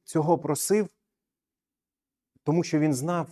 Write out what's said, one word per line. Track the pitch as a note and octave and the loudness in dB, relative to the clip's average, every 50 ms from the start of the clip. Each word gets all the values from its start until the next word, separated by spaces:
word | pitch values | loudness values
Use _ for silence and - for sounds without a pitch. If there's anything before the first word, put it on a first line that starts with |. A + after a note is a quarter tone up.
| _ | _
цього | - - D#3+ D3 E3 E3+ | -4 -2 -2 2 2 2
просив, | E3 E3+ D#3 D3 - - - G3 A3 G3+ - _ _ _ _ _ _ _ _ _ _ _ _ _ _ _ _ _ _ _ _ _ _ _ _ _ _ _ _ _ _ - | 0 0 -4 -4 -2 0 0 0 0 0 -2 _ _ _ _ _ _ _ _ _ _ _ _ _ _ _ _ _ _ _ _ _ _ _ _ _ _ _ _ _ _ -2
тому | D3+ D3+ F3 E3 | 0 0 0 0
що | - D#3+ D3+ | 0 0 2
він | D#3 D#3 C#3 | 2 2 0
знав, | B2 C#3+ E3+ F3 E3+ D#3 - | 0 -2 -2 -2 -2 -4 -6